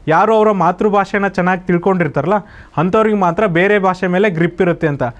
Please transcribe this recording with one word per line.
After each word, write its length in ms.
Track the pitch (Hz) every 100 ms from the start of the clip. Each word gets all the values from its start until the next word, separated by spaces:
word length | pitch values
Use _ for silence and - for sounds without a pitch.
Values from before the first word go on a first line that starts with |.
| -
ಯಾರು 280 | 160 214 220
ಅವರ 160 | 214
ಮಾತೃಭಾಷೆನ 760 | 196 170 180 208 202 196 208 196
ಚೆನ್ನಾಗಿ 400 | 190 175 185 185
ತಿಳ್ಕೊಂಡಿರ್ತಾರಲ್ಲ 680 | 175 185 190 160 143 147 208 - - - -
ಅಂಥವ್ರಿಗೆ 380 | 180 220 220 208
ಮಾತ್ರ 300 | 180 214 214
ಬೇರೆ 340 | 165 196 208
ಭಾಷೆ 280 | 190 180 185
ಮೇಲೆ 220 | 180 214
ಗ್ರಿಪ್ 320 | 165 170 175
ಇರುತ್ತೆ 260 | 175 165 160
ಅಂತ. 160 | 143 123 -